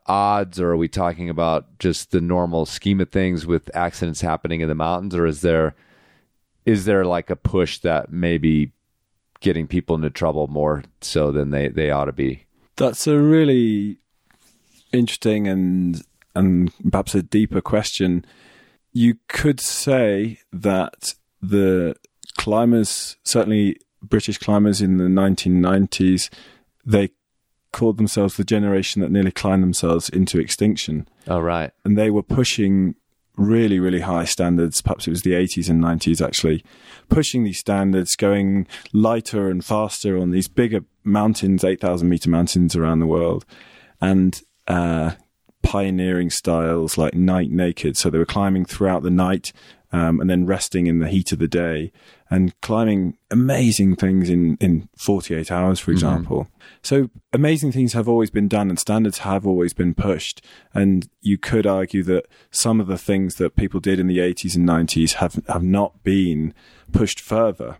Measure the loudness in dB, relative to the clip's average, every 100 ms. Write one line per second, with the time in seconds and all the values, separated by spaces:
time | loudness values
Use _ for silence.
0 | -2 0 2 0 -2 -4 -2 0 -2 -2
1 | -4 -4 -8 -2 -2 -2 -4 _ -4 -4
2 | -2 -2 0 0 0 -2 -4 -4 -2 0
3 | 0 -2 -2 -2 -2 -4 -2 -6 -6 -4
4 | -8 -4 -4 -4 -4 -4 -4 -2 -2 -4
5 | -4 -2 -2 0 0 2 0 -4 _ _
6 | _ _ _ _ _ _ -2 0 2 0
7 | 0 -2 -4 -6 -4 -2 -2 -2 -2 -2
8 | -4 -4 -2 0 2 0 0 -6 _ _
9 | _ _ _ _ -2 -2 -2 -4 -2 -2
10 | -2 -2 -2 -2 -4 -2 -2 -2 -6 _
11 | -6 -2 0 0 -2 -2 -2 -2 -2 -2
12 | -2 -4 -4 -6 _ _ _ -2 -2 0
13 | 0 2 4 4 4 4 2 0 -4 -8
14 | _ _ _ _ _ _ _ _ _ 0
15 | 0 0 -2 0 0 0 0 0 0 -4
16 | -8 _ _ 0 2 4 2 0 -2 0
17 | 0 -2 0 0 2 -2 -2 -2 -2 -2
18 | 0 0 -4 _ _ _ _ _ _ 2
19 | 2 2 -4 -2 -2 -2 -4 -4 0 2
20 | 2 0 -2 -8 _ -4 0 0 -2 -6
21 | -12 -12 _ _ -2 2 4 2 0 -6
22 | _ _ -12 -8 -2 2 4 2 0 -4
23 | -10 -10 -2 0 2 2 0 -2 _ _
24 | -2 -2 -2 -6 0 2 4 2 2 2
25 | 2 2 2 0 2 2 4 2 0 2
26 | 2 2 -2 -10 -20 _ _ _ 0 2
27 | 2 -4 _ _ _ _ _ -2 -2 2
28 | 0 0 -2 -2 -2 0 0 0 0 -2
29 | 0 2 0 0 0 2 2 0 0 -2
30 | -2 0 0 0 -2 0 0 0 -4 -8
31 | -8 _ -6 -2 -2 -4 -6 -6 0 2
32 | 2 0 0 0 0 0 2 2 0 -2
33 | _ _ _ -2 2 2 2 2 2 0
34 | -2 -4 -4 -2 0 2 0 -2 -4 -4
35 | -4 -4 0 0 0 -2 0 2 2 0
36 | 0 0 0 0 0 -2 -4 -20 -20 -20
37 | _ 0 0 -2 -2 -4 -2 0 2 2
38 | 0 0 0 2 2 0 -2 -10 -2 2
39 | 2 0 -2 -2 -2 -2 -2 -2 -2 -4
40 | -2 0 0 0 0 0 0 0 -6 _
41 | 0 2 2 0 2 2 2 0 -2 0
42 | 0 0 0 0 2 2 2 2 0 0
43 | 0 0 0 -2 -8 -20 -20 -20 _ _
44 | 0 2 2 0 -12 _ -4 -2 0 -2
45 | -2 -6 _ _ _ _ -4 -2 -2 -2
46 | 0 -2 -2 -4 -2 0 0 -2 -2 -2
47 | -2 2 2 2 0 0 -2 -2 -4 -2
48 | 0 0 0 0 0 0 -2 -2 0 0
49 | 2 2 2 -2 -6 -16 -20 -20 _ -2
50 | 0 0 2 0 0 -2 -2 -2 0 0
51 | 0 0 -2 -2 -2 0 -2 -4 -8 -12
52 | _ _ _ 0 0 -2 -4 0 2 0
53 | -2 -6 _ 0 2 2 2 4 2 2
54 | 2 2 2 2 2 2 2 0 -2 _
55 | -2 -2 -2 -6 -4 -2 0 0 0 0
56 | 2 0 -2 -4 -6 _ -20 -16 -2 0
57 | 0 -6 _ 0 2 2 0 0 0 0
58 | 2 2 2 0 0 0 0 -2 -2 0
59 | 0 -2 -2 -2 0 0 0 0 -2 0
60 | -2 -2 -6 -14 -18 -20 _ 0 2 2
61 | -2 _ -2 -2 0 0 2 0 0 -2
62 | 0 -2 -2 _ _ -4 0 0 0 -4
63 | -2 0 0 -2 -2 0 -2 -2 0 0
64 | 2 2 0 -2 -4 0 2 2 0 0
65 | 0 0 -4 -4 -6 -4 0 0 0 -4
66 | -2 0 0 -2 -4 -8 _ -20 -4 0
67 | 0 -4 -4 0 0 -2 -10 -14